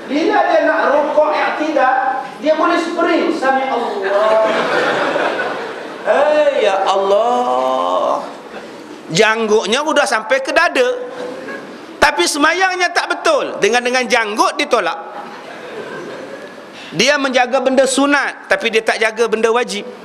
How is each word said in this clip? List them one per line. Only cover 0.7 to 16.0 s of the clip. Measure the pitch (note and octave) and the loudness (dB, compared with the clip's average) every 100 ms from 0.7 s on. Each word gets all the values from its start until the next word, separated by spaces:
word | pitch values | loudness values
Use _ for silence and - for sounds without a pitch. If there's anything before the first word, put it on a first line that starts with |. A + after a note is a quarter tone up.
| D#4 B3 | 2 2
rukuk | D4 D4+ D4+ D4+ | 2 2 2 2
i'tidal, | D4 C#4 - D4+ C4+ B3+ C4 C4 C4 - - | 0 -2 -2 -2 2 2 2 0 -4 -8 -4
dia | C#4 D#4+ | 0 2
boleh | E4+ E4+ | 2 2
spring, | E4 E4+ E4 E4 E4 | 0 -2 2 2 0
"Sami | - C4 C4 | 0 0 0
Allah." | C4 A#3 A#3 G3+ G3 G3+ G#3+ A3 A3 - - - - - - - - - - - - - - - | 0 -2 -4 -4 0 2 4 4 2 0 0 0 0 0 -2 -2 -2 -4 -6 -6 -10 -12 -12 -6
Hei, | G3 B3 D4 D4+ C#4+ C4 G#3 | 0 2 4 4 2 2 2
ya | F#3+ | 2
Allah. | F#3+ G3 G3 G3+ A#3 B3 B3 B2+ C3 C3 F2 F2+ - - - - - - - - - - - | 0 0 2 2 2 0 0 0 0 0 0 0 0 -2 -6 -14 -14 -14 -14 -16 -16 -16 -4
Janggutnya | E3 G#3+ A3 A3 G#3+ F3+ B3 | 2 2 2 2 2 2 0
sudah | D4+ C#4+ | 0 0
sampai | C4 A3 - - | 0 -2 0 -2
ke | C5+ | 2
dada. | D#4 E4+ C#4+ B3 B3 - - - - - - - - - - | 2 2 2 0 -2 -8 -10 -10 -10 -12 -12 -14 -16 -18 2
Tapi | D4 D4 F4 | 2 2 0
semayangnya | D4 D4+ F4 F#4+ F4+ F4+ | 2 2 2 0 2 0
tak | F4 C#4+ | 0 -2
betul. | - - C#4+ D3+ B2+ | 0 2 2 0 0
Dengan, | G3+ A#3+ | 2 2
dengan | B3 B3+ | 2 -2
janggut | A#3+ A#3 G#3+ A3 E4 C#4 | 2 2 2 2 0 0
ditolak. | D4 A#3 E3+ - - - - - - - - - - - | 0 0 0 -4 -10 -14 -14 -16 -16 -14 -14 -12 -12 -12